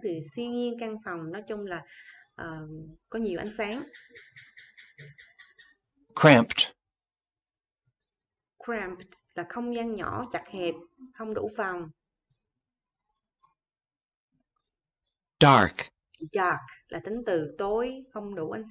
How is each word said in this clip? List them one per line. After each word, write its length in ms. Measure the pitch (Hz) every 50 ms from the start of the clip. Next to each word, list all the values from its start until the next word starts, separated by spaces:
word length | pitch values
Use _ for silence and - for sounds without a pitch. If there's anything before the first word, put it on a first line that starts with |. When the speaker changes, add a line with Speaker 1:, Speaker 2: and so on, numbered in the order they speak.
| -
Speaker 1:
từ 80 | 208 170 160 151 - -
thiên 180 | 240 240 240 240
nhiên, 240 | 240 240 240 233 233
căn 160 | 233 220 220 214 220
phòng, 280 | 202 180 170 160 160 170
nói 100 | 202 208 -
chung 180 | 220 208 202
là, 180 | 196 180 165 156 - - - - - - - - _ _
ờ, 340 | - - 165 160 156 156 156 156 156 160 156 160 - _ _
có 100 | - 226
nhiều 220 | 226 208 180 -
ánh 140 | - 214 214 -
sáng. 260 | 220 208 220 262 320 - - - - - - - - - - - - - - - - - - - - - - - 143 143 - - - - - - - - _ - - - - _ _ _ _ _ _ _ - -
Speaker 2:
Cramped. 480 | - 156 143 117 113 - - - - - - _ _ _ _ _ _ _ _ _ _ _ _ _ _ _ _ _ _ _ _ _ _ _ _ _ _ _ _ _ _ _ _ _ _ _ _ _ -
Speaker 1:
Cramped 420 | - 233 220 196 180 185 180 185 - - - _ _ _
là 120 | 175 170 -
không 260 | - 240 240 240 240
gian 200 | 233 233 233 220
nhỏ, 300 | 196 - - - - 254 240 -
chật 100 | 170 - -
hẹp, 260 | - 190 175 170 165 - - - _ _ 262 - -
không 200 | - 226 220 214
đủ 160 | 208 202 214 214
phòng. 340 | 233 214 190 180 180 165 160 - _ _ _ _ _ _ _ _ _ _ _ _ _ _ _ _ _ _ _ _ _ _ _ _ 1077 _ _ _ _ - 1077 1077 _ _ _ _ _ _ _ _ _ _ _ _ _ _ _ _ _ _ _ _ _ _ _ _ _ _ _ _ _ _ _ _ _ _ _ _ _
Speaker 2:
Dark. 360 | 156 143 135 120 98 87 - - - - - _ _ _ - _ 160 156 -
Speaker 1:
Dark 280 | 202 185 180 160 139 131 131 - - _ _
là 120 | - - -
tính 180 | 196 214 240 233
từ 280 | 226 185 240 151 147 - -
tối, 460 | 202 196 208 226 240 254 262 262 262 - -
không 220 | 214 208 202 202
đủ 160 | 175 160 160
ánh 140 | 208 220 220 220